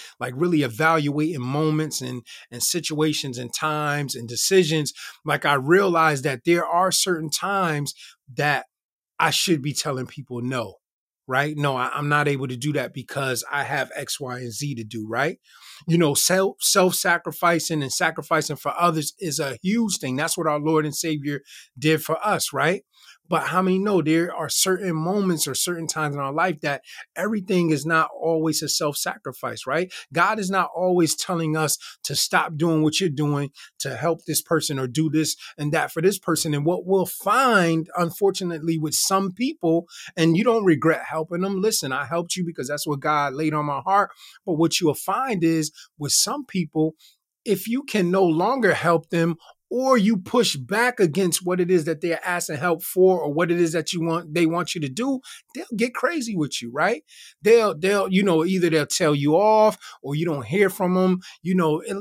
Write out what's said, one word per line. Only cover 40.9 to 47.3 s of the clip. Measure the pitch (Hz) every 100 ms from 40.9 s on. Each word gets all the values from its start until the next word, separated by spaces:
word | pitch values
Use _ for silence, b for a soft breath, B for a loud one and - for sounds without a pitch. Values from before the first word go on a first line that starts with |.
| 135 117
helping | 156 160 175
them. | 190 196
Listen, | 214 - -
I | 131 131
helped | 170 170 185
you | 170
because | 160 131
that's | 147 151
what | 143
God | 151 151 143
laid | 135 156
on | 151 147
my | 139
heart. | 185 196 - - B B 202
But | 156
what | 165 -
you'll | 156 139
find | - 214 262 190 165
is | 160 151 - B -
with | 143
some | - 208 285 262
people, | 190 160 156 156 - b b _